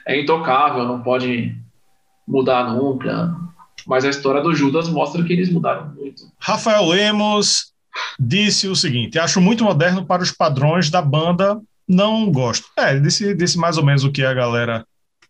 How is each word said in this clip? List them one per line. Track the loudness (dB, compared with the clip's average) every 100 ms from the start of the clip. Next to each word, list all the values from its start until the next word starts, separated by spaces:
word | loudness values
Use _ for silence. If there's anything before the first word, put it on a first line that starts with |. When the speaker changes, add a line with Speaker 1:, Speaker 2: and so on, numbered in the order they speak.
| -4
Speaker 1:
é | -2
intocável, | 0 0 2 2 2 0
não | -4 -4
pode | -2 -2 0 -4 -4 -8 -16 _ _ _ _ _ -4
mudar | 0 2 2 0
nunca. | -2 -2 -2 -4 -4 -4 -6 -10 -18 -20 -16 -2
Mas | 0
a | 0
história | 0 0 0
do | 0
Judas | 2 2 2 0
mostra | -2 -2 -2
que | 0
eles | 0 0
mudaram | 0 0 -4 -8
muito. | -14 -14 -16 -20 -12
Speaker 2:
Rafael | -4 -2 2 2 4
Lemos | 2 2 2 2 2 0 -2 -4 _ _ -12 -10 -4
disse | -2 0 0 0 -2
o | -2
seguinte: | -2 -2 -2 -2
"Acho | 0 4
muito | 2 4
moderno | 2 2 2 0
para | -2 -2
os | -2
padrões | 0 0 2 2 2 2
da | 0
banda, | 0 0 0 2 0 -2 -8 _ 0
não | 2 4 2 0
gosto." | 0 0 -2 -6 -2
É, | 0
ele | 2
disse, | 2 0 -2
disse | 0 0 0
mais | 0 2
ou |
menos | 2 2
o | 0
que | 0
a | -2
galera | 0 0 -2 -2 -4 -8 _ _ _